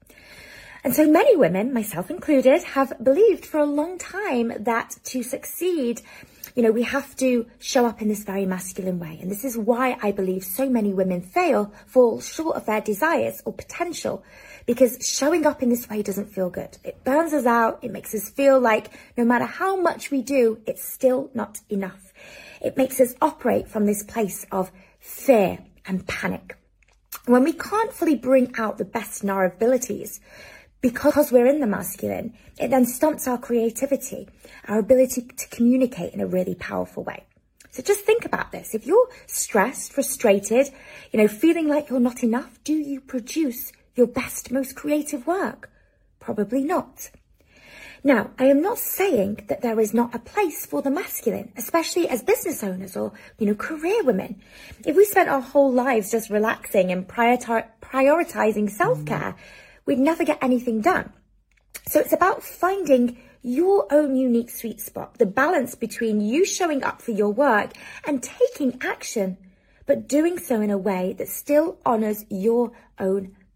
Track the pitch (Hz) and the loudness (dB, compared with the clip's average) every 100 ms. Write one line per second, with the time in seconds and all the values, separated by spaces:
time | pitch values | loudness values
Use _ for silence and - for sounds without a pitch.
0 | _ - - - - - - - 262 277 | _ -20 -20 -20 -20 -20 -20 -8 -2 4
1 | 311 320 539 349 170 190 240 240 208 160 | 6 6 6 6 6 2 -2 -2 -4 -6
2 | - 359 - 269 254 320 - 269 269 - | -8 -6 2 4 6 4 2 -2 -2 0
3 | 240 294 440 339 - 311 294 285 330 359 | 2 6 4 4 -2 0 0 0 -4 -6
4 | - 381 403 247 233 - 220 226 - - | -10 -8 -2 -2 -2 -2 -2 -2 -4 -14
5 | - 254 233 - - - 359 330 240 233 | -8 -8 -6 -8 -10 -6 -2 0 -2 -4
6 | - - - - - 247 226 226 233 269 | -10 -20 -20 -20 -8 0 2 2 0 -4
7 | - - 262 240 226 - - 262 240 214 | -6 -4 0 0 -2 -12 -2 0 0 0
8 | 214 208 - 196 190 180 - - 185 175 | -4 -4 -4 -4 -4 -4 -8 -8 -6 -6
9 | 160 160 185 202 269 226 208 240 262 240 | -8 -10 -10 -6 -6 -4 0 0 0 -2
10 | 208 202 185 185 - - 269 240 202 190 | -4 -2 -2 -4 -6 -4 0 0 0 0
11 | 185 180 - 349 349 208 208 - - 254 | 0 -2 -4 0 2 0 -2 -8 0 4
12 | 240 - - - 320 - - 214 214 196 | 4 2 -8 -6 -4 -4 -2 -4 -2 -2
13 | 320 277 226 - 220 - - - 349 - | 0 0 -2 -6 -12 -12 -12 -8 -6 -6
14 | - - - - - - - 240 254 - | -6 -8 -12 -20 -20 -10 -2 2 2 0
15 | - - 277 339 302 294 247 240 - 214 | -6 -2 0 2 2 2 0 0 -4 -8
16 | 208 196 208 190 180 190 - - - - | -6 -6 -8 -6 -6 -6 -14 -14 -14 -8
17 | 247 294 330 294 240 233 226 - 233 202 | 0 0 2 0 2 2 2 -2 -10 -12
18 | - 214 - - 277 262 233 220 - - | -8 -8 -8 2 4 6 4 0 -2 -20
19 | - - 240 240 247 - 381 381 339 - | -10 0 2 2 0 -2 -2 0 -2 -2
20 | - 277 233 277 226 220 - - - - | -6 -6 0 2 2 0 -8 -10 -10 0
21 | 254 254 - 226 208 - - 196 190 - | 2 2 -4 -8 -8 -10 -8 -6 -6 -10
22 | - - - - - - - - 262 262 | -20 -20 -20 -20 -20 -8 -6 0 0 2
23 | 247 - 311 - 240 202 - 220 208 208 | 0 2 -2 0 0 0 -2 0 0 0
24 | - 233 196 - - 196 185 - - _ | -4 -4 -4 -6 -6 -4 -4 -8 -20 _
25 | - - - 226 180 - - _ - 185 | -18 -4 4 6 4 -2 -14 _ -6 -6
26 | - - 185 185 - - _ _ _ _ | -6 -6 -6 -6 -10 -20 _ _ _ _
27 | - - 240 247 311 - - 415 440 - | -20 -8 2 4 4 0 -4 -2 -2 -2
28 | 339 233 254 262 247 - 214 - 196 226 | 0 0 4 2 2 -2 -6 -6 -6 -8
29 | - - 196 196 185 - 226 254 226 - | -8 -6 -4 0 -2 0 0 0 -2 -10
30 | - - - - - - _ - 247 240 | -10 -16 -20 -20 -20 -20 _ -2 -2 2
31 | 294 285 294 247 247 302 226 190 175 - | 2 4 4 6 6 4 0 -2 -6 -6
32 | 208 - - - - - 240 262 240 - | -6 -6 -8 -12 -16 -8 0 2 2 2
33 | 311 302 262 240 - 240 226 233 269 269 | 0 0 -4 -4 -2 0 0 -2 -2 -2
34 | - 196 202 _ - - - 214 196 262 | -4 -14 -16 _ -20 -16 -4 0 4 6
35 | 254 254 240 - - - 240 262 240 175 | 4 0 -8 -12 -8 2 4 4 2 -2
36 | 170 196 190 185 185 175 - 92 90 - | -8 -4 -2 0 -2 -6 -6 -6 -6 -8
37 | - - _ _ _ _ - - 311 403 | -10 -12 _ _ _ _ -20 -8 -2 0
38 | - 453 - - - - - 214 262 427 | 2 0 0 -6 -6 -10 -8 -8 2 4
39 | 494 - - - - 208 226 - - 277 | 4 -2 -10 -8 0 2 2 -2 -8 -4
40 | 262 - 220 196 202 240 277 - - - | -4 0 2 2 2 2 2 -2 -20 -20
41 | - 214 214 - 330 330 302 294 294 254 | -4 2 2 4 2 2 2 0 0 0
42 | 247 240 233 240 - - - 311 277 269 | 0 0 -2 -2 -6 -12 -4 -4 -4 -8
43 | - 254 - 320 285 233 - - _ - | -8 -10 -6 -2 -2 -4 -14 -18 _ 2
44 | 240 254 - - - 262 262 - 294 294 | 2 2 -8 -10 -6 -4 -4 -6 -2 -2
45 | 294 269 311 381 320 - - _ _ _ | -2 -6 -4 -2 -4 -8 -20 _ _ _
46 | _ _ - 208 202 269 285 320 - - | _ _ -8 -4 -2 -2 -2 -2 -4 -14
47 | - _ _ _ _ _ - - - - | -20 _ _ _ _ _ -20 -20 -20 -4
48 | 277 226 - - 262 277 381 - - - | 2 2 0 0 4 4 2 -4 -6 -2
49 | 392 233 196 214 - - 233 220 214 226 | 0 2 0 -4 -8 -4 -2 0 0 0
50 | 240 233 - 415 359 - - 285 277 320 | 0 -4 -6 -2 -2 -4 -8 -4 -2 -2
51 | - - 220 - - - - 330 330 359 | -4 -4 -4 -4 -8 -12 -2 -2 0 -2
52 | 330 233 - 480 349 - 202 185 190 208 | 0 -2 0 0 -2 -4 -6 -8 -8 -8
53 | 214 - - - 208 208 - 311 330 453 | -8 -10 -14 -4 -2 -2 -4 -6 -2 0
54 | 262 190 - - - - - - - 311 | 2 0 -2 -12 -20 -20 -20 -10 0 4
55 | 415 381 - 269 - 285 277 247 262 220 | 6 4 2 0 2 4 4 4 2 0
56 | 190 226 214 208 214 - - 202 180 180 | 0 -4 -2 0 0 -2 -2 0 2 0
57 | 185 - 233 247 233 226 - _ - 269 | -4 2 4 2 0 -4 -4 _ -6 2
58 | 269 330 339 214 214 208 208 - 392 151 | 4 4 0 0 0 0 -2 0 0 0
59 | 151 - - - - - - _ - 254 | -2 -4 -6 -10 -20 -20 -20 _ -2 2
60 | 285 330 311 294 262 254 247 220 320 359 | 2 2 0 0 0 0 0 0 2 0
61 | - _ _ _ _ _ _ - - 302 | -4 _ _ _ _ _ _ -16 0 2
62 | - 311 370 - - - 359 403 294 254 | 2 2 2 0 -8 -4 -2 0 4 4
63 | 240 - - _ 247 254 370 403 - 294 | 4 -2 -20 _ -6 0 2 2 4 2
64 | 285 262 262 233 233 - 226 - - - | 4 2 2 0 -2 -8 -10 -10 -12 -12
65 | - - 202 254 302 339 240 - 220 - | -6 0 0 2 2 2 -2 -6 -8 -4
66 | 226 208 208 294 392 - 349 269 - - | -2 0 0 2 0 0 -2 -2 -4 -6
67 | - 208 208 208 285 208 - - - - | -6 0 0 2 4 4 0 -8 -20 -12
68 | - 285 - - 523 - 262 - 359 - | -6 -6 -4 -2 -2 0 -4 -2 -8 -8
69 | - 220 190 185 - _ _ _ - 240 | -6 -4 -4 -6 -16 _ _ _ -2 -2
70 | 214 285 339 349 - 220 208 202 202 185 | 0 2 2 -2 -4 -2 0 0 -2 -2
71 | 185 - - - - 294 330 - - 220 | -4 -6 -10 -8 2 2 2 -2 -2 0
72 | 214 214 - 196 220 240 233 - _ - | 0 -4 -8 -2 0 2 0 -6 _ -6
73 | 190 196 190 - _ | -2 -2 -6 -18 _